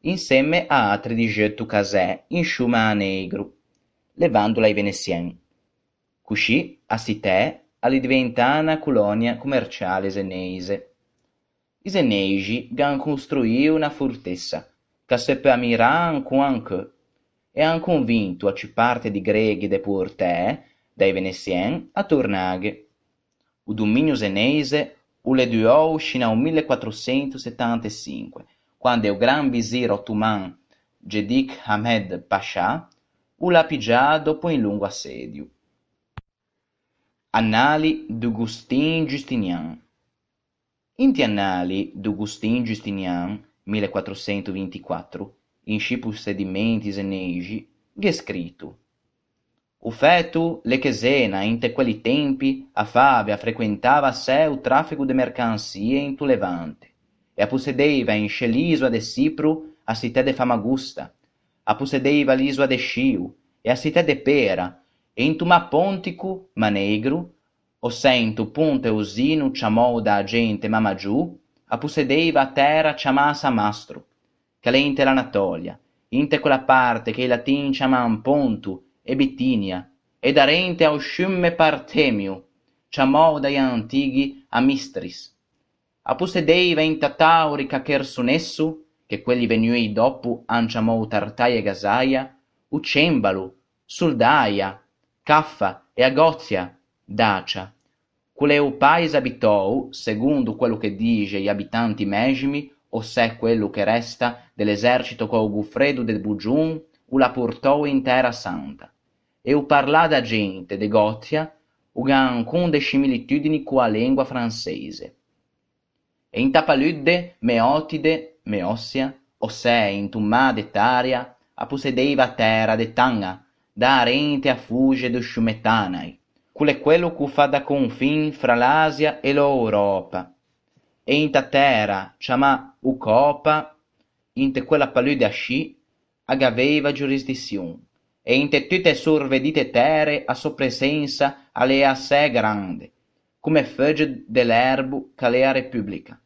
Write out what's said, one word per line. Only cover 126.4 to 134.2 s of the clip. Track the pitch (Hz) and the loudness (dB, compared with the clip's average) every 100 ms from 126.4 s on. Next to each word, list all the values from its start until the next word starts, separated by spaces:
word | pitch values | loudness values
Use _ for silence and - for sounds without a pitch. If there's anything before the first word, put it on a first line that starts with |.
| _ - | _ 0
Cul | 147 | 0
è | 139 | 2
quello | 147 165 175 | 4 4 4
cu | - 143 | -2 -4
fa | - 143 | 2 4
da | 139 | 4
confin | 139 139 123 - 135 151 151 | 0 0 -2 0 0 0 -2
fra | 147 123 | -2 2
l'Asia | 117 123 151 156 139 151 - | 4 4 4 2 2 -2 0
e | 135 | -2
l'Europa. | 143 143 135 113 104 101 98 92 92 92 _ _ _ _ _ _ _ | 2 2 2 0 2 2 0 -4 -10 -10 _ _ _ _ _ _ _
E | - | -2
in | 143 151 | 0 2
ta | 139 | 0
terra, | 135 139 139 120 104 98 95 _ | 2 4 4 4 2 -2 -6 _
ciamà | - 127 139 135 - _ | -2 2 4 2 -2 _
Ucopa, | 131 131 110 113 143 143 156 151 156 _ _ _ _ _ | -4 -2 2 4 4 2 0 0 -2 _ _ _ _ _